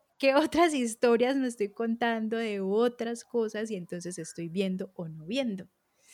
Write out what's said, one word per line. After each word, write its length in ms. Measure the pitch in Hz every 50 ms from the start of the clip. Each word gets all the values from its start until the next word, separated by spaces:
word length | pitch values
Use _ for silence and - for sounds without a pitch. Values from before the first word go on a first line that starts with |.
| _ _ _ _
¿qué 160 | - 269 269
otras 380 | 277 302 311 - 294 349 349 302
historias 600 | 277 247 233 220 - - 240 233 226 240 247 277 277
me 100 | 262 254
estoy 220 | 240 - 208 202 -
contando 640 | - 233 226 226 233 240 233 233 226 220 220 226 226
de 220 | 233 220 208 196
otras 640 | 190 190 196 214 233 247 240 - 233 226 240 233 -
cosas 480 | - - 240 226 214 - 214 220 220
y 40 | 220
entonces 440 | 190 175 - - 175 175 175 185 -
estoy 300 | 160 - - - 170 170
viendo 420 | 160 190 196 190 185 185 190 190 -
o 120 | - 175 160
no 180 | 160 160 156
viendo? 440 | 160 220 269 269 240 202 185 175 - _ _ _ _ _ _ _ _